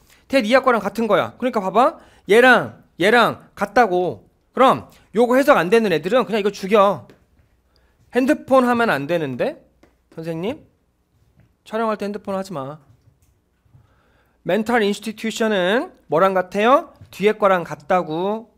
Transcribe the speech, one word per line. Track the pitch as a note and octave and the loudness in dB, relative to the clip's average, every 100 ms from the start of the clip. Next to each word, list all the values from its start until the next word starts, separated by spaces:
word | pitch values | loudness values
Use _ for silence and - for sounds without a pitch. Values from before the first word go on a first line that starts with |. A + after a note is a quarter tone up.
| _ _ - | _ _ -4
대 | C4+ G#3 | -2 2
이 | |
학과랑 | B3+ B3+ A#3 | 2 2 0
같은 | F#3 - A3+ | -2 -4 0
거야. | F3+ A2 - | 0 0 -4
그러니까 | B3 A3+ | -6 -4
봐봐. | F#3 F#3 C#4+ - - _ - | -2 0 0 -2 -14 _ 0
얘랑 | G#3+ B3+ A3+ B2 - _ - | 4 6 4 2 -10 _ -2
얘랑 | F3+ A#3+ G3 A#2 - - | 2 2 2 -2 -12 -8
같다고. | G3+ B3 A3+ F3+ F3+ G#2+ _ _ _ | -2 2 2 0 -4 -8 _ _ _
그럼 | - B3+ D3 F2+ _ _ G3+ | 2 2 2 -4 _ _ 0
요거 | A#3+ B3+ | 2 4
해석 | C#4+ A3+ | 4 4
안 | E3+ | 4
되는 | A3+ A3 | 2 2
애들은 | D3+ E3 B3 F3 | -2 0 -2 0
그냥 | G#3+ | -2
이거 | G3+ | -4
죽여. | G3+ F#3+ G#3+ G3+ D#3+ - _ _ _ _ _ _ _ _ _ _ A#3+ | -6 0 2 2 0 -10 _ _ _ _ _ _ _ _ _ _ -2
핸드폰 | C4 D4+ - C4 A#3+ | 0 -2 0 2 2
하면 | A#3+ A#3 | 0 0
안 | D3 C#3+ | -2 -2
되는데? | E3+ C#3+ B2 G#3+ D#4+ _ _ _ _ _ - | -4 -4 -4 -6 -6 _ _ _ _ _ -14
선생님? | D#3+ E3 F#3+ D4+ _ _ _ _ _ _ _ _ _ _ - | -10 -8 -8 -10 _ _ _ _ _ _ _ _ _ _ -10
촬영할 | A3 A3 G#3 | -6 -4 -4
때 | G3+ | -8
핸드폰 | G#3 G3+ F#3+ | -10 -8 -8
하지 | F#3+ | -8
마. | E3 C3 D#3 _ _ _ _ _ _ _ _ _ _ _ _ _ _ _ _ E3 | -10 -10 -14 _ _ _ _ _ _ _ _ _ _ _ _ _ _ _ _ -4
mental | G3 A3 A#3+ | -4 0 0
institution은 | G3+ G3+ A3+ G#3+ A3+ G#3+ A3+ G3+ F3+ A3+ F4+ - - | 0 -4 -8 -10 -8 -4 -2 0 0 -2 -4 -12 -4
뭐랑 | D3+ F#3+ | 0 2
같아요? | F#3+ F#3 G3+ A3 C#4+ F4 - - | 0 -2 0 2 2 0 -14 -20
뒤에 | - G3+ | -2 -2
거랑 | G#3 G3+ F#3 | 2 2 0
같다고. | D#3+ - - F#3 E3 D#3 F#3+ A3 A#3 | -2 -10 -2 -2 -2 -4 -4 -6 -10